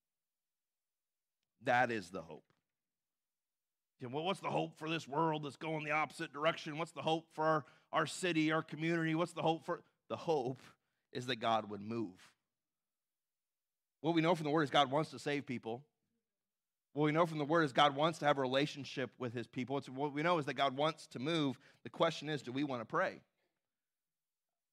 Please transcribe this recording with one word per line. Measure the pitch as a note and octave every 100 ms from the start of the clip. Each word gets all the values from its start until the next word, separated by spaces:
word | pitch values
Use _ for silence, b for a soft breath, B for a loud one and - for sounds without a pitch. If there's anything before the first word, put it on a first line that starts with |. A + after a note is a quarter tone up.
| _ _ _ _ _ _ _ _ _ _ _ _ _ _ _ _
That | A#2 B2 B2
is | A2+ F2+
the | F#2
hope. | D#2+ D#2 - _ _ _ _ _ _ _ _ _ _ _ _ _ _ -
You | B2+
know, | C3
"Well, | E3+
what's | G3
the | -
hope | C#3+ E3 D#3
for | D#3
this | D#3+ -
world | C3+ E3 D#3 D3
that's | -
going | D#3+ D#3 D3+
the |
opposite | D3+ C#3+ - D#3
direction? | C3+ D#3+ D#3+ E3 D3
What's | E3
the | -
hope | D#3+ E3 D#3+ -
for | D#3
our, | D#3 - B B
our | D3+ D#3
city, | - F3+ D#3+ D#3
our | D#3+
community? | D#3 D3+ D#3+ E3+ D#3+ D#3+
What's | E3+
the | D#3+
hope | D3+ E3
for?" | - E3+ - _ -
The | A2
hope | - D#3 A#2+ C3 - - _ _ _
is | B2+ B2
that | A#2+
God | A#2 A2 G#2
would | G#2
move. | G#2+ A#2 G#2 F#2 - _ _ _ _ _ _ _ _ _ _ _ _ _ _ _ _ _
What | D3
we | E3+
know | D#3+ F3
from |
the | D#3
Word | D#3
is | C#3+
God | D3 C3+
wants | C#3 D#3
to | B2
save | D3 C#3+ B2
people. | A#2+ A2 A#2+ D3 _ _ _ _ _ _ _ _ _ _
What | C#3 D3+
we |
know | D3+ F3
from | D#3
the | C#3+
Word | E3+
is | D#3
God | C#3+ D3 C3+
wants | D#3 E3
to | C#3+
have | C#3
a |
relationship | C3 C3 D3 D3 B2+ - B2+ -
with | B2
his | B2 A2+
people. | - B2 C#3
It's, | C3
what | C3 D3
we | C#3
know | D#3+ F3
is | C3+
that | C3
God | C#3 C3
wants | D#3 D#3 -
to | A#2+
move. | C3 E3 C#3+ B2 B B
The | B2
question | - E3 D#3+ D3
is, | D3+
do | -
we | B2+ D3
want | B2
to | A2
pray? | D#3+ F3+ F#2+ - _ _ _ _ _ _ _ _ _ _ _ _ _ _